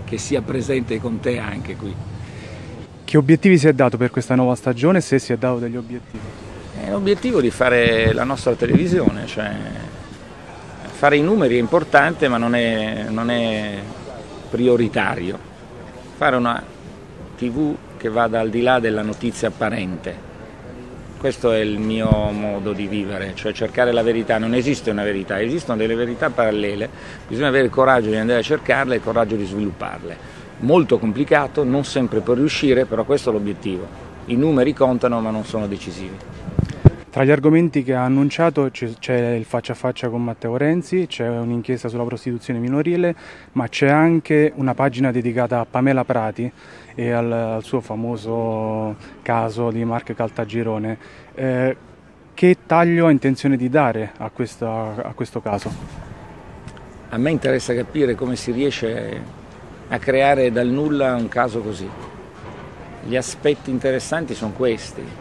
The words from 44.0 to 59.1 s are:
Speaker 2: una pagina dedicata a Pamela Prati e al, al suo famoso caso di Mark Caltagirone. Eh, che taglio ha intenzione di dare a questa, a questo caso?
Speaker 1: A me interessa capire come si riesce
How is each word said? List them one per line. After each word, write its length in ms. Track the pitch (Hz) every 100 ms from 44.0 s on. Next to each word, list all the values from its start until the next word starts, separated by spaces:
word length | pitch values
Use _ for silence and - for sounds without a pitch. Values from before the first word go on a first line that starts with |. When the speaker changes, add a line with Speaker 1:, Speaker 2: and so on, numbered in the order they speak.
| 160 165 - 151 151 147
Speaker 2:
una 180 | 131
pagina 380 | 120 135 117 135
dedicata 500 | 123 120 117 120 120
a 40 | 113
Pamela 380 | 127 131 131
Prati 480 | 120 120 110 104 123 - - - -
e 180 | - 120
al, 200 | 120 117
al 320 | 117 113 110
suo 160 | 107 131
famoso 1160 | 113 110 117 117 107 113 113 110 110 110 110 104 - -
caso 500 | - 117 113 107 117
di 140 | 113 117
Mark 280 | 117 -
Caltagirone. 840 | 113 113 - 110 113 113 110 107 110 - - - -
Eh, 420 | 131 127 131 127 - - - - -
che 240 | - 180 180 -
taglio 400 | 165 170 170 165
ha 60 |
intenzione 440 | 143 139 131 143 135
di 140 | 123
dare 420 | 139 135 110 107 -
a 120 | 107
questa, 680 | - 120 - 117 113 110 107
a 120 | -
questo 260 | - 120 123
caso? 340 | 110 101 - - - - - - - - - - - - - - -
Speaker 1:
A 60 | 113
me 140 | 135
interessa 420 | 156 135 131 -
capire 420 | 120 123 151 135 107
come 200 | 127 123
si 160 | -
riesce 720 | 120 139 120 113 113 110